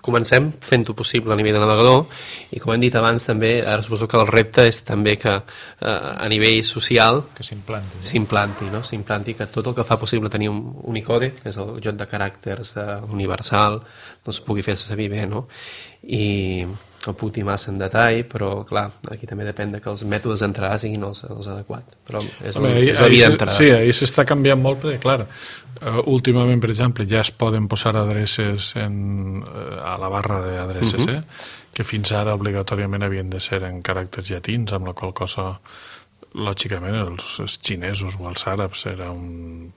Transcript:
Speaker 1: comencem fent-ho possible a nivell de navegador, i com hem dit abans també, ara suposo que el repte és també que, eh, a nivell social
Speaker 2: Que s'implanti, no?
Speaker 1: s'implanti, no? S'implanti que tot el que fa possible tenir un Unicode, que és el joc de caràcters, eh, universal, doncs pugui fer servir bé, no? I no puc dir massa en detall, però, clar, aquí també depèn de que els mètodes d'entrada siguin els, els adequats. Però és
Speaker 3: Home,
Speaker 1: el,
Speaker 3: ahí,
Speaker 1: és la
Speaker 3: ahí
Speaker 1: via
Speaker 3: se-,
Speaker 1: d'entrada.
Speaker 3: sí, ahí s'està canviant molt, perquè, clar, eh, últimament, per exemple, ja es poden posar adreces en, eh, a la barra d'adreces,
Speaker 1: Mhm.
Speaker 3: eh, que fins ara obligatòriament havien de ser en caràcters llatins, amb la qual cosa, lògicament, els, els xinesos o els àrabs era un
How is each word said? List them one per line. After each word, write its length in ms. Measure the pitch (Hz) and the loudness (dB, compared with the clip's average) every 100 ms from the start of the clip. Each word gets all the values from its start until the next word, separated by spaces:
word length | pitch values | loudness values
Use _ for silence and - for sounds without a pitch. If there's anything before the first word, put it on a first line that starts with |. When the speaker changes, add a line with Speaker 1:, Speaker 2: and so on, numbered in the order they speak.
Speaker 1:
comencem 500 | - 120 117 127 147 151 | 2 2 6 4 4 -4
fent-ho 320 | - 127 117 107 | 0 2 2 -2
possible 380 | 113 123 113 | 0 0 0
a 20 | 104 | 2
nivell 160 | 107 | 2
de 80 | 104 | 4
navegador, 460 | 107 107 120 127 160 - - - - | 4 6 8 8 4 -10 -14 -16 -12
i 60 | 120 | -8
com 140 | - | -2
hem 80 | 113 | 2
dit 140 | 123 | 2
abans 280 | 123 113 117 | 4 2 2
també, 380 | - 110 110 120 107 | 0 0 2 2 2
ara 160 | 107 | -2
suposo 260 | 107 110 110 | -2 -4 2
que 80 | 120 | 4
el 100 | 107 | 6
repte 400 | 113 110 120 120 | 4 4 6 6
és 160 | 113 | 4
també 360 | - 107 104 104 | -4 0 2 2
que, 100 | 110 | 2
eh, 580 | 98 - - - - - 104 - - | 0 -2 -18 -20 -8 -4 -4 -6 -6
a 80 | 110 | -2
nivell 360 | 110 110 110 | 4 6 4
social 580 | 110 - - 120 113 127 143 - | 2 -2 2 6 6 4 -2 -12
Speaker 2:
Que 60 | |
s'implanti, 520 | - 107 98 110 98 92 | -14 -14 -10 -10 -10 -8
no? 60 | |
Speaker 1:
s'implanti, 600 | 92 120 107 104 104 101 98 | -2 -2 2 0 0 -4 -6
no? 100 | 107 | -6
S'implanti 520 | 120 110 101 107 104 | -8 -10 -4 -4 -4
que 120 | 110 104 | -8 -6
tot 180 | - 113 | -4 -4
el 80 | |
que 100 | 120 | -4
fa 140 | 113 113 | 0 0
possible 300 | 113 117 107 | 2 -2 -2
tenir 180 | 104 104 | -2 -2
un 320 | 104 120 135 | -4 -8 -12
Unicode, 500 | - 113 110 117 131 | -8 -8 0 0 0
que 160 | 131 - | -6 -10
és 60 | 104 | -8
el 200 | 101 117 | -8 -8
joc 120 | 107 104 | -8 -6
de 120 | 104 | -8
caràcters, 640 | 104 98 98 - 98 113 - | -6 -6 -6 -10 -10 -10 -10
eh, 240 | 104 101 104 | -8 -8 -8
universal, 720 | 104 95 90 - 104 104 107 - - - - | -6 -4 -4 0 2 2 2 -10 -20 -20 -16
doncs 160 | - 104 | -10 -10
pugui 220 | - 104 | -4 -4
fer 160 | 98 98 | -2 -4
servir 320 | - 104 107 | -4 -6 -6
bé, 160 | 104 98 | -4 -6
no? 200 | 107 127 - - - - _ | -8 -10 -16 -18 -18 -20 _
I 640 | - 107 104 101 95 92 90 98 - - - | -6 -2 0 0 -2 -4 -6 -10 -16 -14 -10
no 60 | |
puc 180 | 98 110 | -6 -6
dir 120 | 101 | -4
massa 260 | 101 98 - | -2 -4 -4
en 60 | 95 | -6
detall, 460 | 95 113 117 117 120 | -2 2 2 2 -2
però, 380 | 113 98 101 | -4 -4 -4
clar, 260 | 104 104 104 - - | -4 -4 -4 -10 -14
aquí 160 | 107 107 | -14 -12
també 180 | 101 | -10
depèn 260 | 104 104 104 | -8 -8 -8
de 80 | 104 | -8
que 80 | 107 | -8
els 120 | 104 | -8
mètodes 360 | 104 104 117 104 | -4 -4 -2 -2
d'entrada 380 | 104 95 95 107 | -2 -2 -2 -2
siguin 240 | 110 107 | -4 -6
els, 200 | 101 101 | -6 -10
els 220 | - 107 101 | -12 -12 -10
adequats. 460 | 98 101 117 - _ _ | -12 -10 -12 -14 _ _
Però 160 | 104 104 - | -8 -8 -10
és 140 | 95 107 | -8 0
Speaker 3:
Home, 140 | 139 | 2
Speaker 1:
el, 60 | 120 | 6
Speaker 3:
ahí, 100 | 127 | 6
Speaker 1:
és 100 | - | 8
la 40 | 120 | 8
Speaker 3:
ahí 40 | |
Speaker 1:
via 80 | 120 | 10
Speaker 3:
se-, 40 | 113 | 10
Speaker 1:
d'entrada. 240 | 110 101 | 8 4
Speaker 3:
sí, 180 | 98 151 | 6 8
ahí 180 | 120 117 | 8 6
s'està 320 | 117 131 - | 6 4 4
canviant 360 | 135 143 135 135 | 4 4 4 6
molt, 180 | 131 135 | 4 0
perquè, 160 | 156 127 | -4 -2
clar, 280 | - 135 107 - - - - 127 | 0 0 -2 -10 -16 -16 -18 -10
eh, 200 | 143 113 135 | -4 -2 2
últimament, 520 | 131 127 123 123 123 | 2 4 4 6 4
per 100 | 110 | 2
exemple, 360 | 110 123 120 101 | 2 0 0 0
ja 140 | 110 | 2
es 100 | 107 | 2
poden 360 | - 113 110 104 | 0 0 2 0
posar 280 | 107 - 110 | 0 0 2
adreces 800 | 104 104 107 - 104 101 101 - | 0 0 0 0 0 -2 -4 -4
en, 680 | 107 101 98 98 95 95 - | -4 -4 -4 -4 -4 -6 -10
eh, 340 | - - - | -12 -10 -10
a 140 | 78 92 | -8 -6
la 100 | 95 | -4
barra 320 | 98 101 98 | -4 -2 -2
d'adreces, 680 | 92 90 90 92 113 107 117 | -4 -4 -6 -2 -2 0 -2
Speaker 1:
Mhm. 80 | 135 | -2
Speaker 3:
eh, 60 | 156 - - - - | -8 -16 -18 -20 -16
que 120 | - | -8
fins 280 | 110 110 101 | -6 -2 -2
ara 220 | 107 107 | -2 -2
obligatòriament 680 | 104 101 101 98 101 101 101 | -2 -2 -4 -4 -4 -2 -2
havien 260 | 101 95 92 | -4 -4 -6
de 100 | 92 | -6
ser 220 | - 98 | -4 -4
en 180 | 92 90 | -4 -10
caràcters 480 | 87 92 92 - 92 | -4 -4 -4 -10 -8
llatins, 420 | 110 92 113 110 | -8 -4 -4 -2
amb 140 | 98 92 | -4 -6
la 60 | |
qual 180 | 90 92 | -8 -8
cosa, 480 | - 104 - 92 98 - - - - _ _ - | -6 -6 -4 -6 -8 -16 -20 -20 -20 _ _ -18
lògicament, 600 | - 104 101 - 95 90 | -8 -6 -4 -6 -6 -4
els, 460 | 110 95 87 - - | -4 -4 -6 -10 -8
els 140 | 101 - | -8 -6
xinesos 560 | - 95 90 98 95 95 | -6 -4 -4 -4 -4 -8
o 80 | 90 | -8
els 140 | 90 - | -6 -4
àrabs 380 | 98 95 - - | -4 -4 -6 -8
era 220 | 92 90 | -8 -10
un 600 | 87 87 85 85 85 82 | -10 -12 -12 -14 -16 -18